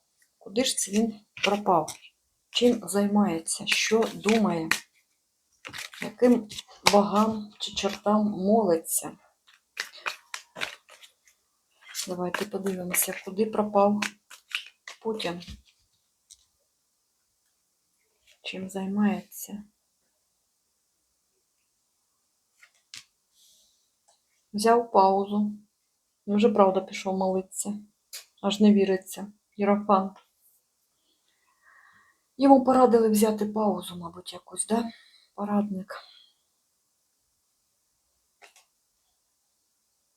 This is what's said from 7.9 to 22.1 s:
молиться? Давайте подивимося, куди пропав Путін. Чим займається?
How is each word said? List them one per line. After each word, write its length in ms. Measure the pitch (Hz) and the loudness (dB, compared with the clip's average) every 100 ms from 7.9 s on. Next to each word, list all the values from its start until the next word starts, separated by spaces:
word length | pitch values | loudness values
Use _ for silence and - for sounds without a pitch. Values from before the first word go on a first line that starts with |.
| - 202 214 208 | -4 0 0 0
молиться? 920 | 175 190 226 196 165 - - 151 - _ _ _ _ _ - - - - - _ - - - - - _ - - _ _ _ _ _ _ _ - - - | -2 2 2 2 0 -2 -6 -6 -16 _ _ _ _ _ -14 -14 -10 -12 -12 _ -20 -18 -12 -12 -14 _ -20 -20 _ _ _ _ _ _ _ -18 -12 -10
Давайте 380 | 180 180 - 202 | -6 -6 -6 -6
подивимося, 760 | 196 196 185 180 180 - 185 - | -6 -6 -8 -6 -4 -4 -6 -10
куди 200 | 190 214 | -4 -4
пропав 560 | 214 208 208 202 208 - - _ - - - - _ - - | -2 -2 2 2 2 -4 -10 _ -20 -12 -12 -12 _ -20 -12
Путін. 400 | 220 214 175 175 175 - _ _ _ _ _ _ _ - _ _ _ _ _ _ _ _ _ _ _ _ _ _ _ _ _ _ _ _ | -8 -6 -6 -8 -12 -20 _ _ _ _ _ _ _ -20 _ _ _ _ _ _ _ _ _ _ _ _ _ _ _ _ _ _ _ _
Чим 260 | - 185 190 | -16 -12 -10
займається? 960 | 196 190 202 208 180 - - - 208 - _ _ _ _ _ _ _ _ _ _ _ _ _ _ _ _ 392 _ _ _ _ _ _ _ | -8 -6 0 0 0 -8 -18 -16 -16 -18 _ _ _ _ _ _ _ _ _ _ _ _ _ _ _ _ _ _ _ _ _ _ _ _